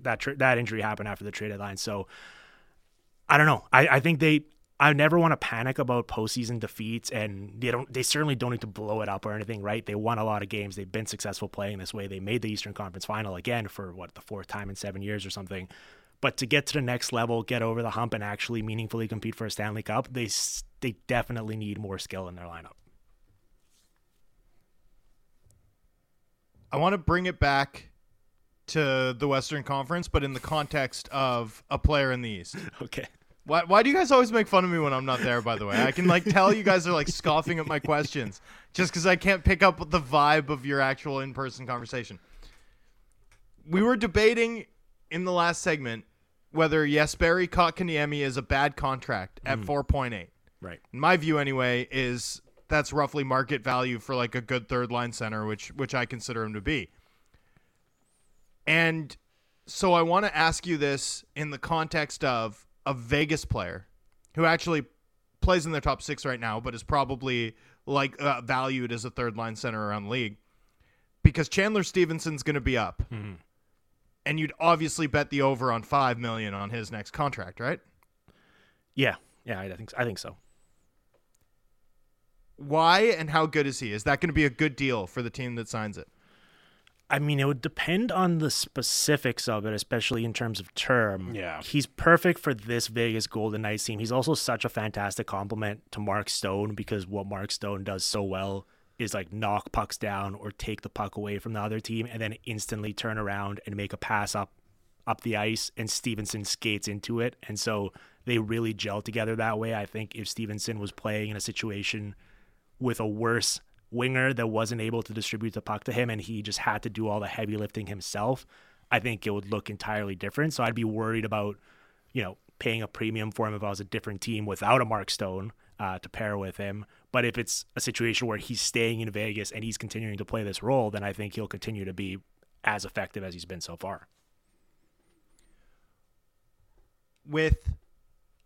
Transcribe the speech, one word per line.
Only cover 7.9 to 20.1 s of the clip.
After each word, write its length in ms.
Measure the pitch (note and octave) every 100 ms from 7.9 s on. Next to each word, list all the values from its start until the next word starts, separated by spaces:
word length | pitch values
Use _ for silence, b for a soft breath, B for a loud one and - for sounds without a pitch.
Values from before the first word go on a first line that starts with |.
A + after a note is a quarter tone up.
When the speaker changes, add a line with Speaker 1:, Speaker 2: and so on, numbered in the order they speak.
Speaker 1:
they 120 | B2+
certainly 320 | B2 D3 D3+ C3
don't 160 | B2
need 80 | A#2+
to 60 | A2
blow 320 | G2 G#2 A2
it 80 | G#2
up 180 | G2 G#2+
or 60 |
anything, 300 | G#2+ G#2 A2
right? 220 | G2+ A2
They 120 | G#2+ G#2
won 220 | A2 A2+
a 60 |
lot 180 | A2 G#2
of 40 | G2+
games. 280 | G#2+ G2+ G2+
They've 160 | F#2
been 140 | A2 G#2+
successful 420 | G#2 G#2 F#2+ G2+
playing 300 | - G2+ G2+
this 140 | F#2
way. 140 | A2 G2
They 140 | F#2+
made 220 | G2 A#2+
the 100 | A2
Eastern 200 | G#2 G#2
Conference 320 | G2 G2 F2+
Final 300 | - G#2+ G#2+
again 320 | F2+ B2 A#2+ G#2
for, 260 | - F#2+
what, 220 | F2+ F2
the 60 | -
fourth 260 | - G#2 F#2
time 240 | G#2 G2
in 60 | G2
seven 260 | G2+ G2
years 240 | G2 G#2 F#2+
or 40 |
something. 380 | G2 F#2 F#2+ F#2 B B B B B
But 140 | C3+ -
to 80 | B2
get 200 | C#3+ -
to 60 |
the 60 | D3+
next 300 | B2 B2 -
level, 300 | A#2 A#2 A#2
get 180 | A2+ B2
over 200 | A2+ A2+
the 80 | A2+
hump, 240 | G#2+ A#2
and 80 | A2+
actually 380 | G#2 G#2 - A#2
meaningfully 440 | A2 A2 A2 A#2 A2
compete 260 | G#2+ A2+
for 100 | - A2
a 40 |
Stanley 320 | - G#2+ G#2+
Cup, 260 | G#2 G#2+ -